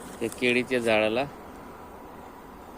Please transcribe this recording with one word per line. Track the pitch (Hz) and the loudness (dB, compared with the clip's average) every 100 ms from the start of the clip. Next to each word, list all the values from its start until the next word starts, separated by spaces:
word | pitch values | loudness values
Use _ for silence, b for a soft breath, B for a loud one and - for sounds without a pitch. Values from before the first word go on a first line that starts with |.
| - - | -12 -4
त्या | 113 | -4
केळीच्या | - 123 123 120 127 | 2 4 4 4 4
झाडाला | 117 107 110 117 143 - - - - - - - - - - - - - - | 6 6 6 4 0 -6 -14 -14 -14 -14 -14 -14 -14 -14 -16 -16 -16 -16 -14